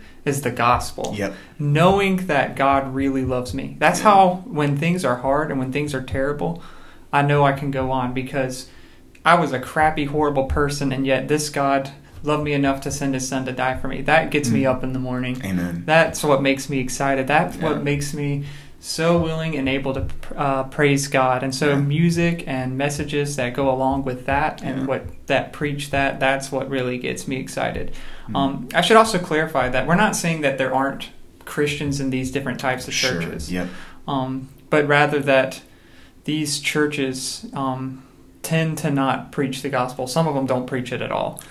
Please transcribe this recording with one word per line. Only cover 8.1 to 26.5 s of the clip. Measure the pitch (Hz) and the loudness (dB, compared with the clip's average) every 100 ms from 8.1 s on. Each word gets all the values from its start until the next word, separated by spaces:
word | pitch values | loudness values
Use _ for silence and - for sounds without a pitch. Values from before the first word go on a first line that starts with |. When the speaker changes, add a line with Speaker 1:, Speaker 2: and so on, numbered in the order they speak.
| 127 | -4
Speaker 1:
because | 127 143 127 - - - - - - - | -4 -2 -2 -6 -12 -20 -20 -20 -20 -2
I | 160 170 | 4 4
was | 147 | 4
a | 127 | -2
crappy, | - 160 156 156 143 | -4 2 2 2 -2
horrible | 151 147 139 135 | 0 0 0 0
person, | - 143 143 139 | 0 0 0 -2
and | 127 135 | 0 0
yet | 131 139 | 0 2
this | 151 147 | 0 0
God | 147 139 139 139 - - - | 0 2 2 0 -10 -18 -6
loved | 147 151 | -2 0
me | 147 | 0
enough | 143 139 139 | 0 2 0
to | 147 | -4
send | - 139 | -4 -2
his | 131 131 | -2 -2
son | 135 131 | -4 -4
to | |
die | 127 127 131 | -2 -2 -2
for | - | -4
me. | 139 | -2
That | 139 156 123 | 2 4 4
gets | 151 131 | 0 2
me | 113 | 2
Speaker 2:
Mm. | 131 | 2
Speaker 1:
up | 131 | 0
in | 131 | -2
the | 131 | -4
morning. | 127 127 127 127 95 | -4 -4 -4 -4 -4
Speaker 2:
Amen. | 92 87 85 156 | -2 -2 -4 2
Speaker 1:
That's | 160 156 - | 4 4 0
what | 151 135 | 2 4
makes | 139 135 - | 2 0 -2
me | 135 | -4
excited. | 127 - 139 139 135 | -2 -2 0 0 2
That's | 151 175 - | 2 2 -2
Speaker 2:
Yeah. | |
Speaker 1:
what | 160 147 | -2 0
makes | 143 143 - 151 | 0 -2 -2 -4
me | 143 143 - - - - | -2 -4 -6 -12 -18 -14
so | - - 165 175 | -8 0 2 4
willing | 160 160 160 147 | 2 -2 -4 -2
and | 135 | 0
able | 135 139 | 0 0
to, | 131 - - - - | -2 -4 -4 -6 -2
uh, | 143 135 | 0 0
praise | 135 - 143 139 - | -2 2 4 4 2
God. | 135 127 127 | 4 4 2
And | 135 | 0
so | 127 147 | 0 2
Speaker 2:
Yeah. | 143 | 4
Speaker 1:
music | 143 151 170 170 170 170 - | 2 4 4 4 2 0 -4
and | 131 127 131 | -4 -4 -2
messages | 143 143 143 147 143 143 | -2 -2 -2 -2 -2 -2
that | 123 | -2
go | 123 135 | 0 2
along | 131 131 135 135 | 2 2 0 -2
with | 123 - | -4 -2
that | 139 151 - | 0 0 -4
and | 139 131 | -6 -4
Speaker 2:
Yeah. | 135 | -2
Speaker 1:
what | 131 - - - | -4 -6 -10 0
that | 131 - | 0 0
preach | - 147 143 - | -4 -4 -4 -2
that, | 139 139 - | 0 0 2
that's | 135 135 - | 2 2 -2